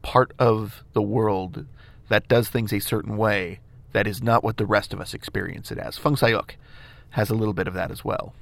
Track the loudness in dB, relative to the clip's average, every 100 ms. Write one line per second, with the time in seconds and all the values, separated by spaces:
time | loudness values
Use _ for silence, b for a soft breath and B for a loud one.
0 | 2 4 4 4 4 4 -2 -10 -4 -2
1 | 0 2 2 0 -4 -10 -14 -18 b b
2 | 0 0 4 2 4 -2 -2 -2 -2 -2
3 | -2 0 2 2 -2 -10 -18 -20 -4 0
4 | 0 0 2 4 2 -2 2 0 0 -8
5 | -10 -12 -8 -6 -6 -10 -10 -10 -10 -2
6 | 0 4 4 2 -2 -12 B B B B
7 | B -2 0 0 0 0 -2 -4 -6 -6
8 | -4 -4 -6 -14